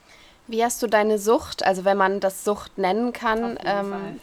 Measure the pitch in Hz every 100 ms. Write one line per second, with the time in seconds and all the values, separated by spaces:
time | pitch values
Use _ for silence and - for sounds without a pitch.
0 | _ - - _ - 226 240 - 233 214
1 | 214 214 202 277 - - - 185 190 196
2 | 190 196 190 - 208 208 - - 185 208
3 | 240 - 233 220 233 226 - 202 202 196
4 | 196 254